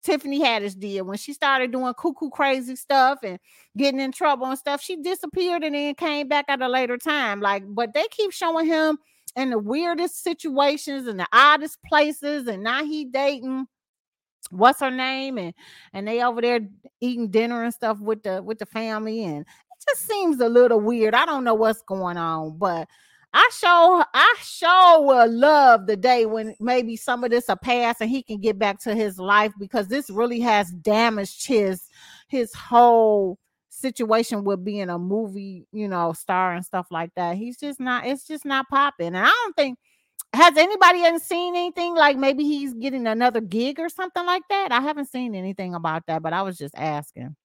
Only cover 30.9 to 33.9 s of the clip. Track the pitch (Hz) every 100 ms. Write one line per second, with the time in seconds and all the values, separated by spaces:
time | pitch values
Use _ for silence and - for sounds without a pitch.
30.9 | 208 233 214 196 - - 240 196 185 -
31.9 | _ - - _ 269 233 - - 240 240
32.9 | 233 220 208 190 185 _ _ _ - 262